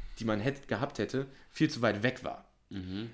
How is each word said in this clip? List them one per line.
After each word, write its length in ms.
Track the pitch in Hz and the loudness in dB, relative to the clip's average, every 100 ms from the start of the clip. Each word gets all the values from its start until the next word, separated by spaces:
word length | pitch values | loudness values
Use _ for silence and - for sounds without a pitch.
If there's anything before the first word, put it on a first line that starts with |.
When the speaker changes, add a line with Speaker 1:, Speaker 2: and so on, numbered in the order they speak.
| - - | -8 -4
Speaker 1:
die 60 | |
man 160 | 110 104 | 0 2
hätt-, 260 | 123 135 - | 2 -2 -2
gehabt 300 | 104 135 - | 0 0 0
hätte, 280 | 104 127 139 - - | 0 0 -2 -8 -8
viel 180 | - 156 | 2 2
zu 120 | - | 4
weit 200 | 113 101 | 2 4
weg 220 | 120 - | 2 0
war. 240 | - - - _ - | -4 -8 -12 _ -12
Speaker 2:
Mhm. 400 | 98 92 98 117 | -8 -6 -4 -6